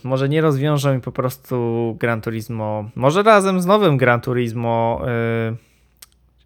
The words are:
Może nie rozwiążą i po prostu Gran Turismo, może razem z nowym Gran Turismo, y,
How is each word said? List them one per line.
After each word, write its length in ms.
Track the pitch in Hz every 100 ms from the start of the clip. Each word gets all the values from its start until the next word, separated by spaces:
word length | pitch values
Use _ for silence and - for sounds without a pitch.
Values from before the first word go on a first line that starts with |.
Może 260 | 127 131 139
nie 120 | 156
rozwiążą 560 | 156 135 151 147 139 131
i 40 |
po 100 | 123
prostu 840 | - 127 - - 127 117 117 117 110
Gran 220 | 120 113
Turismo, 680 | 117 113 110 113 107 107 107 -
może 280 | 131 175
razem 380 | 208 208 190 185
z 40 | 175
nowym 320 | 214 190 135
Gran 240 | 123 120
Turismo, 800 | 131 123 117 113 117 117 117 - 139 117 117 113 113
y, 60 | 113 _ _ _ _ - _ _ _